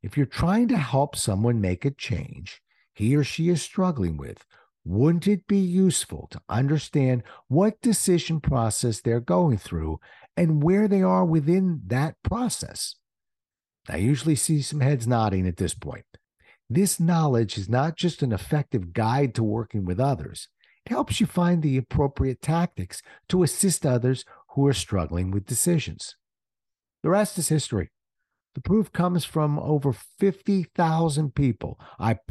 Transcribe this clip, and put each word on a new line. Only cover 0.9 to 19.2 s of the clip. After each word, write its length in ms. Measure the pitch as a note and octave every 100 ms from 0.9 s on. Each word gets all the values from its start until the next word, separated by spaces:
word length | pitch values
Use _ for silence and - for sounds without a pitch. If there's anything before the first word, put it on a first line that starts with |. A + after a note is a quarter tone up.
| C3+ C#3+ -
someone 460 | - G2 A#2 A#2
make 240 | F#2+ F2+ C#3
a 60 |
change 720 | C3+ - - - - D#2+ - _ _ _ -
he 200 | G#2+ C#3+
or 80 |
she 260 | C3+ - E3
is 120 | F3
struggling 560 | - - F#3 C#3+ F2+ D2+
with, 260 | C2 - _ _ _ _
wouldn't 440 | D#2+ F#2+ D3 E3+ F#3+
it 180 | G3+ -
be 140 | G3+
useful 680 | F#3 F3+ F#3+ - - - -
to 100 | - -
understand 720 | A2 C#3 D3+ - D3+ C3 B2 - - _
what 320 | C3+ G#3 G#3
decision 640 | B3 G3+ - F3 - E3
process 600 | - C3 A2+ - B2 A2
they're 180 | A#2+ A#2
going 400 | A#2+ F3 E3+ A2
through 400 | - E2+ D#2+ D2+ - - - -
and 280 | E3+ D3+
where 240 | D3+ G3 G#3+
they 160 | G3
are 220 | F#3 F#3 F3+
within 560 | D#3+ C#3+ F3+ F#3+ D#3 F2+
that 300 | B2 D3+ -
process? 720 | - G3+ B3 - - - - - _ _ _ _ _ _ _ _ -
I 100 | D2+
usually 380 | G#2 C#3+ D3+ D3+
see 280 | - D#3
some 160 | C3 D3
heads 260 | C3 C#3+ A2+
nodding 420 | A#2+ G#2+ F#2+ F#2
at 100 | E2+
this 180 | F2 -
point. 300 | C#2+ - _ - _ _ _ _ _
This 280 | B2 G3+ -
knowledge 580 | E3 E3+ D#3 A#2+ A2 -
is 100 | F#2
not 300 | B2 D3+ D#3+
just 240 | F3 -
an 100 | C3+
effective 640 | G2+ - D3+ - A#2 F2
guide 400 | F2+ A2 B2